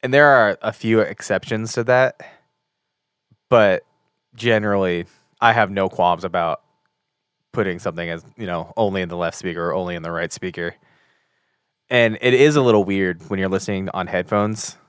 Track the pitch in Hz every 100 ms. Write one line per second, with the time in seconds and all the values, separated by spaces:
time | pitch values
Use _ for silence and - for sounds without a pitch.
0 | 127 139 147 135 107 92 110 - 117 113
1 | 92 98 - 98 - 110 110 - 117 127
2 | 131 - - _ _ _ _ _ _ _
3 | _ _ _ _ _ 120 104 92 _ _
4 | _ _ _ 117 117 110 104 101 95 87
5 | 87 _ _ _ 117 113 101 98 95 -
6 | 87 85 90 87 85 71 _ _ _ _
7 | _ _ _ _ _ - 98 87 92 82
8 | 85 82 - - 104 87 80 - 107 95
9 | 90 87 85 - 92 85 85 80 90 85
10 | 82 85 85 - 92 87 85 - _ _
11 | _ _ _ _ _ _ _ _ _ 123
12 | 113 107 127 127 147 147 127 107 95 98
13 | 92 85 - 98 95 95 - 98 95 -
14 | 90 92 90 104 104 107 - -